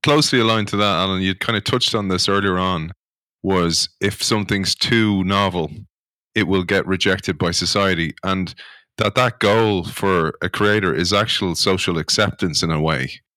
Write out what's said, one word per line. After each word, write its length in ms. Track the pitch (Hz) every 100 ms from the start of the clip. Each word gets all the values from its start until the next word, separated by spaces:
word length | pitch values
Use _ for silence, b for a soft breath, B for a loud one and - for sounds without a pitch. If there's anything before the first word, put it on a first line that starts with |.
Closely 360 | - 147 147 131
aligned 280 | 113 113 101
to 80 | 101
that, 180 | 104 85
Alan, 240 | 95 95
you 140 | 95 95
kind 220 | - 110
of 60 |
touched 300 | - 127 -
on 140 | 113 98
this 200 | 90 -
earlier 300 | 98 98 90
on, 340 | 92 90 80 - _ _ _ _
was 460 | 98 95 85 82 - _
if 220 | 101 -
something's 500 | - 110 95 101 95
too 500 | - - 117 110 98
novel, 480 | 92 98 98 87 78 76 - _ _ _ _
it 140 | 110 90
will 160 | 95
get 240 | 87 98 85
rejected 500 | 92 101 92 - 80
by 140 | 85
society. 600 | 85 87 101 98 90 82 -
And 300 | 92 95 90 - B B B -
that, 180 | 107 101
that 240 | 123 -
goal 440 | 107 107 110 98
for 500 | 85 - 98 92 80 -
a 80 | 85
creator 440 | - 104 107 92
is 200 | 69 87
actual 420 | 101 110 - 98 85
social 420 | - 92 - 85
acceptance 640 | 78 - 101 - 92 76
in 80 | 82
a 100 | 80
way. 300 | 78 73 65 - _